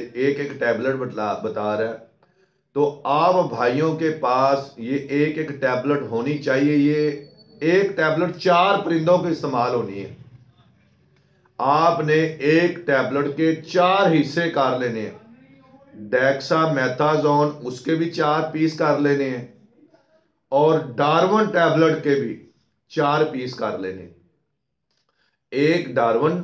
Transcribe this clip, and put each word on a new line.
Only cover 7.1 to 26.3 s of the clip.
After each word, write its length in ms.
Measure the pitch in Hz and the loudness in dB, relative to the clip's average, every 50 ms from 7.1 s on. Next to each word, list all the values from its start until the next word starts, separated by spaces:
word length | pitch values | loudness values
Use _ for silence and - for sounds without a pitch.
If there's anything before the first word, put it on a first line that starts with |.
| 143 147 - - - - - - - - 147 | -2 -6 -10 -18 -20 -20 -20 -20 -12 -4 0
एक 280 | 160 175 190 202 190 - | 2 2 2 2 0 0
tablet 440 | - 160 156 156 156 175 175 180 - | 0 0 0 0 0 -2 -2 -4 -2
चार 420 | - 180 175 170 180 196 196 196 - | 0 2 4 4 4 4 2 0 0
परिंदों 360 | 160 170 160 156 165 180 180 | -2 -2 0 2 4 4 4
के 120 | 165 175 | 2 0
इस्तेमाल 440 | 165 143 143 - 135 143 123 127 127 | -4 -4 -4 -4 -2 -2 0 0 -2
होनी 240 | 120 107 98 98 98 | -2 -4 -6 -8 -10
है। 180 | 95 92 - - - - - - - _ _ _ _ _ _ _ _ _ _ _ _ _ _ _ _ _ _ _ _ _ _ - | -12 -12 -14 -18 -20 -20 -20 -20 -20 _ _ _ _ _ _ _ _ _ _ _ _ _ _ _ _ _ _ _ _ _ _ -4
आपने 560 | 120 131 143 156 165 170 160 151 151 151 151 156 160 156 156 - 131 147 | 0 2 2 4 4 2 2 2 0 2 2 2 2 0 -2 -2 0 2
एक 280 | 156 165 170 175 - - - | 4 4 4 2 0 -4 -2
टेबलेट 460 | - 139 131 127 - 135 139 143 143 143 | 0 0 0 0 0 -2 -2 -2 -2 -2
के 220 | 156 160 160 160 156 - | 0 0 0 0 -2 -4
चार 500 | - - 180 175 180 190 196 196 185 165 | -2 0 2 4 4 4 4 4 4 4
हिस्से 360 | 156 143 - - 175 170 165 | 2 2 0 0 -2 -2 0
कर 280 | - - 135 127 127 123 | 0 0 0 0 0 -2
लेने 220 | 127 120 113 110 | -2 -4 -4 -6
हैं। 180 | 104 101 - - - - - - - - - - - - - - - - - 104 104 - | -8 -8 -12 -14 -20 -20 -20 -20 -20 -20 -20 -20 -20 -20 -20 -20 -20 -20 -20 -18 -6 -2
dexamethasone 1400 | 123 127 131 135 139 135 - - 170 160 160 160 147 139 127 123 - - 151 151 156 147 143 151 143 143 147 147 147 - 123 | 0 2 2 2 0 0 -2 0 0 2 2 2 0 0 -2 -2 -2 0 0 0 2 2 2 2 4 2 2 0 -2 -6 -10
उसके 280 | 123 127 - - - 160 | -10 -12 -8 -4 -2 -2
भी 120 | 165 165 165 | -2 -2 -2
चार 400 | 165 170 156 147 151 156 160 156 - | -2 -2 0 0 0 0 -2 -4 -2
पीस 260 | 156 156 160 156 - | -2 -2 -2 0 0
कर 200 | 165 151 143 139 | 0 0 2 2
लेने 240 | 143 143 143 139 139 | 2 2 2 0 0
हैं 160 | 135 127 120 120 - - _ _ _ _ _ _ _ _ _ _ _ _ _ _ _ _ _ _ _ 135 | -2 -4 -8 -10 -14 -18 _ _ _ _ _ _ _ _ _ _ _ _ _ _ _ _ _ _ _ 2
और 260 | 139 151 156 160 156 - 135 117 - | 4 4 4 4 2 0 -4 -4 0
Darvon 520 | 143 147 156 165 175 185 208 220 214 - - | 2 2 4 4 4 4 4 2 2 2 2
टेबलेट 460 | 180 170 160 151 151 160 160 156 160 | 2 2 4 4 4 4 4 2 0
के 160 | - 147 139 139 | 0 0 0 0
भी 140 | 123 113 104 - - - _ _ _ _ _ _ _ _ - | 0 -4 -8 -10 -14 -20 _ _ _ _ _ _ _ _ -4
चार 320 | 156 147 143 143 151 156 | -2 0 2 2 2 0
पीस 300 | 151 - 131 127 123 127 | 0 -2 -4 -8 -8 -8
कर 240 | - 113 107 98 92 | -6 -6 -6 -4 -6
लेने। 280 | 95 92 92 95 90 87 - _ _ _ _ _ _ _ _ _ _ _ _ _ _ _ _ _ _ _ _ _ _ _ _ _ _ _ - | -8 -8 -10 -10 -14 -18 -20 _ _ _ _ _ _ _ _ _ _ _ _ _ _ _ _ _ _ _ _ _ _ _ _ _ _ _ -2
एक 420 | 131 143 151 165 175 170 139 131 | 0 2 2 2 2 0 -2 0
Darvon 440 | 127 117 117 113 113 139 160 | 2 2 4 4 2 2 2